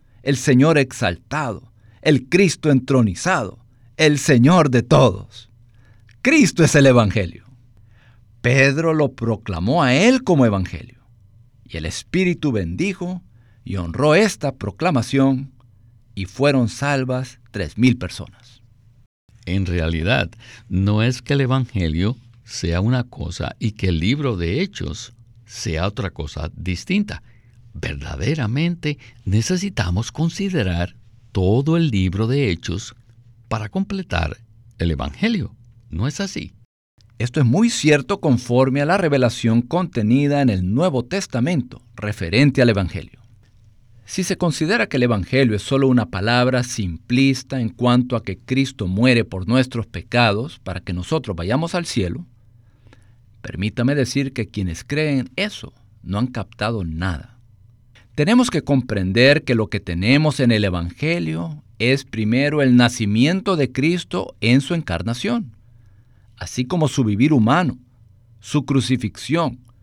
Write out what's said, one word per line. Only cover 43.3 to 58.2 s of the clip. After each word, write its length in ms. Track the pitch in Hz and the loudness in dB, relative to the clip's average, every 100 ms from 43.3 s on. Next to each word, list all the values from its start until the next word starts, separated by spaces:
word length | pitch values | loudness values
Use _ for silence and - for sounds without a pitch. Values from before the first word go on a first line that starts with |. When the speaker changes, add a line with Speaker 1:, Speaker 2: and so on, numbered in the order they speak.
| - _ _ - _ _ - - | -20 _ _ -20 _ _ -20 -10
Speaker 1:
Si 200 | - 180 | -6 -4
se 120 | - | -2
considera 500 | 170 - 160 233 208 | -2 0 0 0 0
que 100 | 135 | 0
el 60 | |
Evangelio 520 | 123 104 85 127 123 101 | 2 0 0 2 2 0
es 60 | |
solo 260 | - 135 135 | -2 2 4
una 200 | 123 104 | 2 0
palabra 560 | 95 107 123 127 123 | -2 0 2 2 0
simplista 960 | 123 - 92 80 - 123 135 131 - 131 | -2 -6 -6 -8 -2 2 2 0 -4 -4
en 80 | 113 | -4
cuanto 480 | - 123 123 123 113 | 0 2 2 2 -4
a 60 | |
que 140 | 101 92 | -6 -12
Cristo 480 | - 131 135 - 92 | -4 -2 -2 -4 -4
muere 380 | 95 127 117 | 2 4 2
por 240 | - 92 92 | 0 -4 0
nuestros 400 | 127 - 117 - | 0 0 -4 -8
pecados 720 | 87 - 120 113 104 151 - | -10 -4 0 2 0 -4 -10
para 220 | 98 90 | -12 -10
que 100 | - | -8
nosotros 460 | 90 - 156 117 85 | -8 -4 -4 -4 -6
vayamos 360 | 90 135 165 | -2 -2 -2
al 120 | 180 165 | -6 -4
cielo, 420 | 110 90 - - _ _ _ _ _ - - - _ _ - | -4 -4 -6 -12 _ _ _ _ _ -20 -20 -20 _ _ -18
permítame 540 | - - 104 - 123 143 | -12 -6 -6 -2 0 0
decir 380 | 131 139 135 | 0 -2 -4
que 160 | - 101 | -6 -6
quienes 340 | 104 92 82 | -4 -6 -6
creen 480 | - 143 151 135 - - | -6 -4 0 -2 -4 -6
eso 360 | 208 - - - _ - | -6 -8 -16 -20 _ -16
no 160 | 90 101 | -6 -4
han 80 | 131 | -2
captado 560 | 117 - - 107 113 | -4 -10 -6 -4 -4
nada. 560 | 82 80 95 76 - _ _ - - _ _ - _ | -6 -4 -4 -6 -10 _ _ -20 -20 _ _ -20 _
Tenemos 380 | - | -2